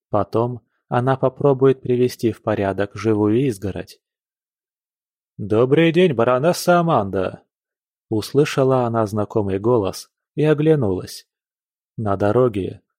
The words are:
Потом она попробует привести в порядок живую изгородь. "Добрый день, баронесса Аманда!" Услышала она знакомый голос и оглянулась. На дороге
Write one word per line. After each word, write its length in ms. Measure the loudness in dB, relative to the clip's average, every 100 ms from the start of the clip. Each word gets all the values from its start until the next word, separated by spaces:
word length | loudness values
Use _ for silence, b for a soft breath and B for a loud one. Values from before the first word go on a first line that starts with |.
| _
Потом 500 | -4 -2 -2 -2 -6 -16 _ _
она 280 | -2 -2 0
попробует 680 | -2 0 0 4 2 2
привести 500 | -2 0 0 0 -4
в 100 | -2
порядок 520 | -2 -2 -2 -2 -6
живую 460 | -4 -2 2 2 2 0
изгородь. 540 | -4 -8 -10 -12 -20 _ _ _ _ _ _ _ _ _ _ _ _ _ -14
"Добрый 560 | -2 0 2 4 2
день, 220 | 2 2
баронесса 640 | 2 0 2 0 0 2 2
Аманда!" 640 | 2 0 0 -2 -4 -8 _ _ _ _ _ _ _
Услышала 800 | -4 -2 0 0 0 0 2 0
она 200 | -2 -2
знакомый 520 | -4 -4 -4 -2 -2
голос 520 | 0 0 0 -6 -14 _ _
и 100 | -2
оглянулась. 840 | 0 2 2 2 0 -2 -6 -16 -20 _ _ _ _ _ _ -8
На 200 | -4 0
дороге 680 | 2 2 2 0 -6 -10 _